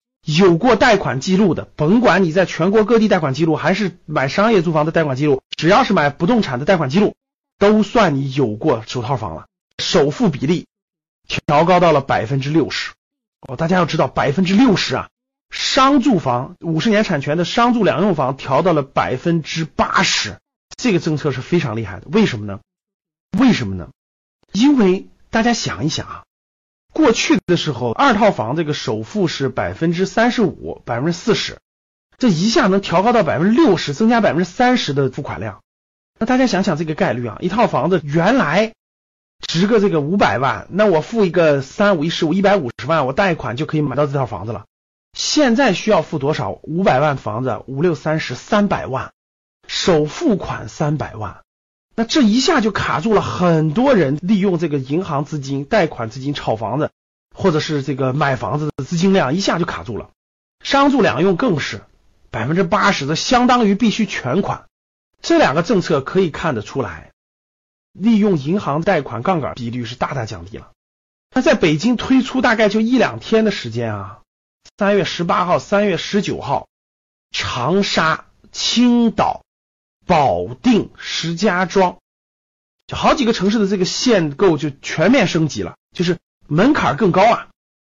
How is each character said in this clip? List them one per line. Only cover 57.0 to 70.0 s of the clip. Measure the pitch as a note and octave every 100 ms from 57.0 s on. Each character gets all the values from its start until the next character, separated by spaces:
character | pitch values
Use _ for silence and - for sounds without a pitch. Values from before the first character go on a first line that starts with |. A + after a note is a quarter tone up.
| _ _ _
或 | - G3
者 | D#3
是 | - D3
这 | C3+
个 | C3+ C3+
买 | C3 C#3+ B2+
房 | G2 C#3+
子 | D3+ -
的 |
资 | C3 E3+
金 | G3
量， | F#3+ C3+
一 | E3+
下 | G3+ G3
就 |
卡 | E3+ -
住 | F2 G2
了。 | - _ _ _ _ _
商 | - C#4 C#4+
住 | C4
两 | F3+ A#2+
用 | F#3+ F3
更 | C4 D#3
是 | - G#2 - _ _ _ _
百 | A#2+ A#2
分 |
之 | E3+
八 | F3+ G3+ G3+
十， | F3 C#3
这 |
相 | D#3+ - B3 B3
当 | B3 G#3+
于 |
必 | G3 A3+
须 | - G#3+
全 | - B2 D#3
款。 | - - - _ _ _ _ _
这 | - E4
两 | A3
个 | C#3+
政 | F3 G#3+
策 | - D3+
可 | C3 F#3
以 | F#3
看 | - E3
得 | A#2+
出 | G2 C3+
来， | G#2+ D#2+ - _ _ _ _ _ _ _ _
利 | - G3+ A3
用 | G#3 E3+
银 | C3+ G3
行 | F3 D3
贷 | E3 F3+
款 | C3+ A2
杠 | C3 F3+
杆 | A2
比 | D#2 A#2
率 | B2
是 | A2+
大 | B2